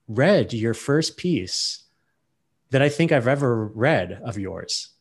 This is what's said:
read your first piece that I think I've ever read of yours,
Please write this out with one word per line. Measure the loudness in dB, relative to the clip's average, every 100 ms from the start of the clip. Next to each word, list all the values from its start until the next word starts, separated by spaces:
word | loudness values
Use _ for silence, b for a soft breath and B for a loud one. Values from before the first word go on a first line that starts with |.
| -8
read | 2 4 4 2
your | -2 -2
first | -2 0 0 0 -4
piece | -2 -2 -2 -4 -6 -6 _ _ _ _ _ _ _ _ _
that | 2
I | 2
think | 2 2
I've | 4 2
ever | 2 2 0 -2
read | -2 0 2 -2 -8
of | -10 -8
yours, | -8 -10 -8 -10 -10 _